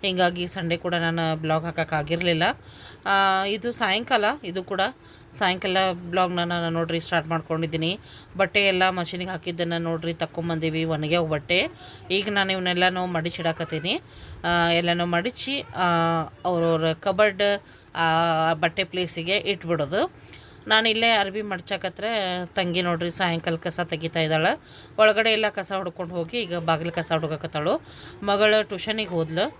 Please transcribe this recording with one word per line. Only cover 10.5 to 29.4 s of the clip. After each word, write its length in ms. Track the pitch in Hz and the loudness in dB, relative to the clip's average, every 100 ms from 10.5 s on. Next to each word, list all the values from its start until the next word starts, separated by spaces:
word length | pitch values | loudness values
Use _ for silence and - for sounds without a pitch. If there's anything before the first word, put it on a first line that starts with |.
| 165 160 160 160 | -2 0 0 -2
ಒಣಗ್ಯಾವ 420 | 156 151 170 160 | -2 0 2 2
ಬಟ್ಟೆ. 400 | 151 - 175 311 - - - - | -2 0 0 0 -6 -18 -18 -2
ಈಗ 180 | 190 202 | 0 0
ನಾನು 220 | 202 190 | 0 0
ಇವನ್ನೆಲ್ಲನೂ 540 | 190 180 175 185 185 180 | 0 0 2 2 2 -2
ಮಡಿಚಿಡಾಕತ್ತೀನಿ. 960 | 170 165 165 165 160 165 156 165 277 - - - - 175 | -2 -4 -4 -4 -2 -4 -4 -2 -4 -6 -20 -18 -6 2
ಆ, 240 | 175 170 | 4 6
ಎಲ್ಲನೂ 360 | 170 175 175 175 | 4 2 0 2
ಮಡಿಚಿ, 560 | 170 202 - - 277 | 0 -2 -4 -4 -4
ಆ, 240 | - - 180 170 165 165 156 - 180 | -6 0 2 4 2 0 -2 -4 -2
ಅವ್ರವ್ರ 480 | 175 170 160 160 | 2 2 2 2
ಕಬರ್ಡ್, 680 | 160 202 190 214 190 202 202 - - - - | 0 -2 4 2 4 0 0 -4 -20 -12 0
ಆ, 580 | 165 160 170 160 160 | 2 4 4 2 2
ಬಟ್ಟೆ 300 | 160 170 180 | 2 0 0
ಪ್ಲೇಸಿಗೆ 540 | 190 180 175 - 165 202 | -4 -2 -4 -4 -2 -2
ಇಟ್ಬಿಡೋದು. 760 | - 190 165 170 143 190 359 - - - - - - | 0 -4 -2 -2 0 0 -2 -4 -20 -20 -20 -18 0
ನಾನು 220 | 214 226 | 2 4
ಇಲ್ಲೇ 220 | 220 233 | 2 2
ಅರ್ಬಿ 300 | 220 196 196 | 2 0 -4
ಮಡ್ಚಾಕತ್ರ 640 | 208 185 - 196 190 - 208 226 190 180 175 | -6 -8 -6 -6 -6 -6 -4 -2 -2 -4 -4
ತಂಗಿ 360 | - 180 175 | -2 0 0
ನೋಡ್ರಿ 300 | 180 170 175 | 0 0 -2
ಸಾಯಂಕಾಲ 440 | 170 185 165 175 165 | 0 0 0 -2 -2
ಕಸ 240 | 175 165 | -4 -4
ತೆಗಿತಾ 400 | 165 156 165 165 | -4 -4 -4 0
ಇದ್ದಾಳೆ. 400 | 156 156 170 302 - - - - | 2 2 2 0 -6 -20 -14 4
ಒಳಗಡೆ 320 | 214 208 226 | 6 6 4
ಎಲ್ಲ 200 | 220 214 | 2 0
ಕಸ 220 | 214 180 | -2 -4
ಹೊಡ್ಕೊಂಡು 420 | 190 185 165 170 | -4 -4 -8 -8
ಹೋಗಿ 280 | 175 165 240 | -6 -4 -4
ಈಗ 140 | 190 175 | -4 -4
ಬಾಗಿಲು 340 | 160 160 170 | 0 0 0
ಕಸ 200 | 170 160 | -4 -2
ಹುಡುಗಾಕತ್ತಾಳು. 680 | 160 156 156 - 151 151 277 - - - - | -2 -2 -4 -6 -2 0 -2 -4 -20 -18 -6
ಮಗಳು 440 | 202 202 214 214 214 | 0 4 6 4 2
ಟ್ಯೂಷನಿಗೆ 420 | 190 220 220 208 | -6 -4 -4 -2
ಹೋದ್ಲು. 400 | 170 160 160 | -2 -2 0